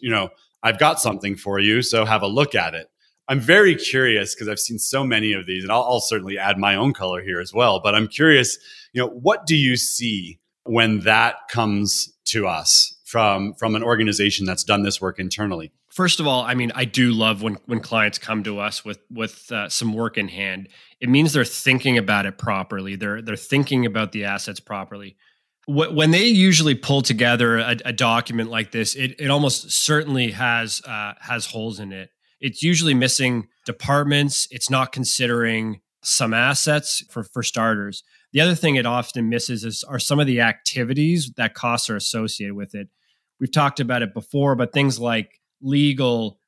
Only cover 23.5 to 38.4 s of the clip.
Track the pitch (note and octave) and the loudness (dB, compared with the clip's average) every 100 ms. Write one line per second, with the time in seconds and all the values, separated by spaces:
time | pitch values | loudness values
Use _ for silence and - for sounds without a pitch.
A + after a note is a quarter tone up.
23.5 | C#3 C#3 C3+ A#2+ G#2+ G#2 G#2+ G2+ G2+ - | 0 2 2 0 0 -4 -4 -6 -6 -8
24.5 | G2 - G2+ F#2+ G2+ G2 _ _ _ _ | -12 -10 -10 -10 -16 -18 _ _ _ _
25.5 | _ - C#3+ D#3+ D#3 D#3 F3 A#3 G#3 F#3+ | _ -2 0 2 4 4 6 6 6 6
26.5 | D#3+ D#3 B2+ - C#3 B2 A2+ A#2+ A#2+ A#2+ | 6 4 0 2 2 2 2 4 4 4
27.5 | A#2 A2+ A2+ B2 A#2 A#2+ A#2 A#2 A2+ A2+ | 2 0 -2 -4 0 2 2 0 -4 -2
28.5 | A2+ G#2 A#2 A2 C3+ C3 B2+ C#3+ C#3+ C#3+ | -4 -4 -4 -4 -2 -6 -4 0 2 2
29.5 | - - - - D3+ D3+ C3 A#2+ G2 B2 | 0 -4 -2 2 0 0 -2 -2 -2 -2
30.5 | A#2 A2+ - - G#2+ G#2 - - A#2+ - | -2 -2 -8 -8 -10 -10 -12 -8 -8 -6
31.5 | A2+ A2 G#2 G2 F#2+ F#2 _ _ _ - | -8 -8 -8 -12 -14 -16 _ _ _ -8
32.5 | G2 D#3+ E3+ E3 C3 C3 - B2+ A#2+ G2+ | -2 0 2 2 2 2 2 0 -2 -6
33.5 | _ - A#2+ - C#3+ D3 D3 C#3+ - - | _ -14 -10 0 0 2 2 0 -2 -6
34.5 | B2 - C3 B2+ - A#2+ - B2 A#2+ A#2 | -6 -2 0 -2 -4 -4 -2 0 0 0
35.5 | A2+ A2 G#2 _ _ - - A2+ A2+ B2+ | -2 -4 -8 _ _ -4 -2 0 2 2
36.5 | C#3 D#3 D3 - - - A#2+ G2+ B2+ - | 0 0 0 -2 -6 -6 -12 -8 -6 -4
37.5 | A#2 A2+ G#2+ G2+ F#2+ - _ _ C#3 | 0 0 0 -4 -12 -18 _ _ 2